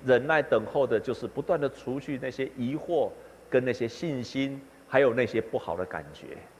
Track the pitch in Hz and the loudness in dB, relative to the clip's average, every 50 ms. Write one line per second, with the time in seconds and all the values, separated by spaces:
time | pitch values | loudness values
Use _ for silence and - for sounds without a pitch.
0 | - 127 127 120 127 151 160 151 143 - 131 110 107 101 - 147 135 120 117 107 | 2 4 4 4 6 4 2 2 4 4 2 2 2 0 0 0 2 4 2 0
1 | - - 117 - 123 107 - 139 139 - 180 156 147 135 139 - - 131 127 135 | 0 0 -4 -4 -6 -6 -6 -6 -2 0 0 0 0 -2 -4 -6 -8 -6 -6 -6
2 | 127 - 143 127 135 131 123 - 131 135 - 131 120 120 143 151 - - 175 151 | -6 -6 -6 -6 -6 -8 -4 -4 -6 -6 -4 -4 -4 -4 -4 -4 -4 -2 0 0
3 | 117 95 - - - - - - - - - 127 123 127 117 - 123 113 - - | 0 0 -2 -8 -16 -20 -20 -20 -12 0 2 2 2 2 0 0 -2 -4 -4 -4
4 | - 165 143 127 120 - - 135 135 139 139 139 - - - - - - - 135 | -4 -4 -4 -4 -6 -6 -4 -4 -2 -2 -4 -8 -12 -18 -20 -20 -14 2 4 6
5 | 143 127 113 127 123 104 - 113 - - - 120 - - 82 87 92 - - 82 | 6 6 6 4 2 2 2 0 -2 0 -4 -4 -2 -2 -4 -4 -4 -4 -6 -8
6 | 76 73 73 - - - - - - - - - | -10 -10 -14 -16 -16 -14 -14 -16 -16 -20 -20 -20